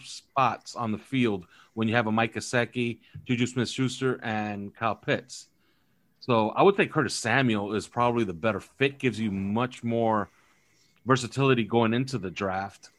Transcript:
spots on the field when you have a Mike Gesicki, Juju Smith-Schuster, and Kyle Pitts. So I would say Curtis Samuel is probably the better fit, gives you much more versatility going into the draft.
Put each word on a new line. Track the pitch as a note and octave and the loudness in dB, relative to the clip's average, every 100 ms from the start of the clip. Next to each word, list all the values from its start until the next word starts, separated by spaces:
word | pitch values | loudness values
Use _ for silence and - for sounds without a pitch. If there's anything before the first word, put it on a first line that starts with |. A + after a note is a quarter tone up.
spots | - - - - B2 G2+ - | -16 -16 -6 0 0 0 -10
on | - A#2 | -6 -4
the | G#2 | -4
field | - C3 A#2+ G2 F2 - - | -4 0 2 0 -6 -20 -14
when | A2+ A2+ | -2 0
you | |
have | A#2+ A2 | 2 2
a | |
Mike | A2 A2+ | 2 0
Gesicki, | G#2+ - B2+ A#2 B2+ A#2+ A2+ _ - | -2 -4 -2 -2 -2 -4 -6 _ -14
Juju | - A#2+ B2 | -4 0 0
Smith-Schuster, | C3 A2+ - C3 - C3 B2 | 0 -2 0 -2 0 -2 -2
and | A#2 G#2+ G#2+ G2+ G2+ | -4 -4 -4 -6 -10
Kyle | - A2+ G2 | -4 -4 -4
Pitts. | - A2 - - - _ _ _ _ _ _ _ | -2 -4 -4 -18 -20 _ _ _ _ _ _ _
So | - A#2 G#2+ | 0 2 2
I | - | 4
would | F3 G3 | 4 6
say | D#3+ | 2
Curtis | D#3 A#2 | 2 0
Samuel | - A2+ B2 B2+ G#2+ G2+ | -2 0 2 4 2 0
is | G#2+ - | -4 -4
probably | - A#2+ A#2+ | 0 2 2
the | G#2 | 0
better | E2+ A2+ G2+ | 0 -2 -2
fit, | - - C#3 C#3 | -6 -2 -2 0
gives | B2+ G#2 | -2 0
you | A2 | -2
much | G2 G2 A2 B2+ - | -2 -2 -2 -2 -4
more | A#2 A#2 A2+ G#2+ G2 _ _ _ _ _ _ _ A2+ | -4 0 2 2 0 _ _ _ _ _ _ _ 0
versatility | C3 A#2 - C3+ B2 | 2 0 0 2 2
going | G#2 A#2 A2+ | 2 2 2
into | A#2 C3+ B2 | 0 -2 -6
the | F#2 | -6
draft. | E2 G2 F#2 G2 - - | -6 -4 -4 -6 -12 -20